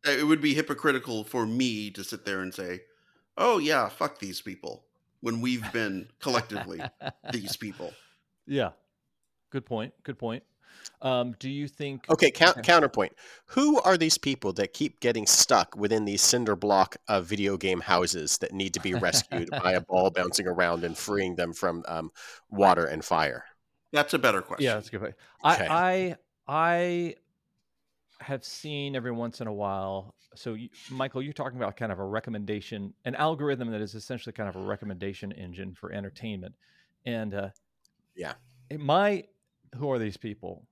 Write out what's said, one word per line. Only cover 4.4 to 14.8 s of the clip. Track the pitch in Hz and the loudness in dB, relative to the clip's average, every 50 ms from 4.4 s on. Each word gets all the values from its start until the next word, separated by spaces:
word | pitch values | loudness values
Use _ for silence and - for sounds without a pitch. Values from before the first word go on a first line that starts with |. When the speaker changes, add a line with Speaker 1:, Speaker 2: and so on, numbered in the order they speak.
Speaker 1:
people," | - 110 92 - - 78 - - _ _ _ _ _ _ _ _ | -10 -12 -14 -12 -12 -12 -12 -14 _ _ _ _ _ _ _ _
when | - 113 117 113 | -4 -4 -2 -2
we've | 117 123 127 123 113 - | -2 -2 -2 -2 -4 -4
been | - 117 113 104 95 92 87 - _ _ | -4 -2 -2 -2 -4 -6 -8 -12 _ _
collectively | - - 123 117 117 - 107 - - 95 87 82 151 131 _ _ | -4 -2 0 0 -2 -2 -8 -10 -8 -8 -10 -10 -10 -12 _ _
Speaker 2:
<laughs> | 147 139 - _ _ - | -12 -12 -12 _ _ -8
Speaker 1:
these | - 120 98 95 - - | -8 -8 -6 -6 -8 -8
people. | - 107 95 - 87 87 - - - _ _ _ _ _ _ _ _ | -8 -12 -10 -10 -12 -12 -14 -16 -20 _ _ _ _ _ _ _ _
Speaker 2:
Yeah. | - 139 139 120 87 - _ _ _ _ _ _ _ _ _ _ _ _ _ _ _ | -4 -2 -2 -2 -2 -4 _ _ _ _ _ _ _ _ _ _ _ _ _ _ _
Good | - 139 127 | -10 -10 -8
point. | _ 123 110 110 - - _ _ | _ -6 -6 -6 -6 -10 _ _
Good | - 131 - | -12 -12 -8
point. | - 117 113 131 _ _ _ _ _ _ - - - - _ _ | -6 -6 -6 -8 _ _ _ _ _ _ -20 -20 -20 -20 _ _
Um, | - 131 131 123 123 123 117 - | -2 0 0 0 0 -2 -6 -8
do | - 131 | -8 -8
you | 139 143 147 143 | -6 -6 -6 -8
think | - _ 147 139 139 131 _ - | -8 _ -8 -8 -8 -10 _ 0
Speaker 3:
Okay, | 156 - - 147 | 4 6 6 4
count-, | - - 160 175 180 - | 8 8 8 8 8 6
Speaker 2:
Okay. | - | 6
Speaker 3:
counterpoint. | - 175 170 151 131 - - 98 - - _ - - - - _ _ | 8 8 8 8 6 2 2 0 0 -2 _ -20 -20 -20 -20 _ _
Who | - 254 277 302 302 269 | 0 2 4 6 4 4
are | - 185 190 175 | 6 6 4 6
these | 160 160 160 - | 4 2 2 2
people | - 143 135 127 - 101 92 | 2 -2 -4 -2 -2 -4 -2
that | 85 101 - _ | 0 -2 -2 _
keep | - | -4